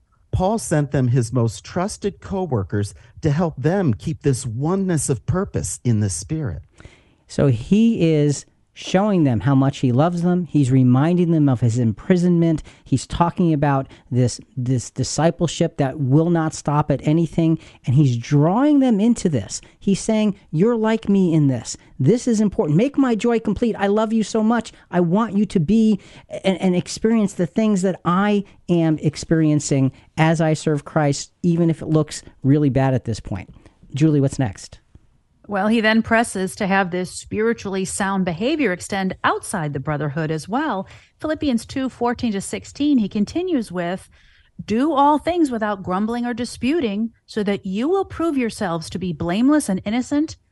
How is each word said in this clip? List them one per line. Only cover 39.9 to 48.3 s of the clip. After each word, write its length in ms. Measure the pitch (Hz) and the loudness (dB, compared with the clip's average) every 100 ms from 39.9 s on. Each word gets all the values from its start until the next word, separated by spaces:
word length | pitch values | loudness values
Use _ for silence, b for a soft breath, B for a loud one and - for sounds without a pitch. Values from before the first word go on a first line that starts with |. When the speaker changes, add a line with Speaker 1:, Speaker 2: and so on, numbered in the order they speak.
| 147 151 143 156 | -4 -4 -4 -4
Speaker 3:
as 180 | 160 151 | -6 -4
well. 380 | 233 311 196 190 B B _ | -6 -4 -6 -8 B B _
Philippians 480 | 311 311 302 226 - | -6 -4 -2 -2 -4
two 220 | 269 262 | -6 -6
fourteen 420 | - 240 240 240 | -4 -4 -2 -4
to 80 | 196 | -4
sixteen, 580 | - 202 - - 294 277 | -6 -10 -12 -4 0 2
he 100 | 196 | 0
continues 640 | 214 202 - 370 294 208 | -2 -4 -4 -2 -2 -4
with, 360 | 175 170 185 - b b b b - | -6 -4 -6 -10 b b b b -18
Do 280 | 175 214 294 | -4 -2 0
all 260 | 277 285 302 | 4 4 4
things 320 | - 349 302 | 0 0 0
without 320 | 233 214 202 | 0 -4 -4
grumbling 440 | 180 185 214 240 240 | -4 -2 -2 -4 -4
or 80 | |
disputing, 760 | 233 240 - 240 339 240 196 226 - _ | -6 -8 -4 -2 0 -2 -2 -6 -8 _
so 160 | - | -4
that 240 | 202 196 190 | -2 -2 -4
you 220 | 190 269 | -4 0
will 160 | 392 | 0
prove 320 | 381 - 330 | -2 -4 -2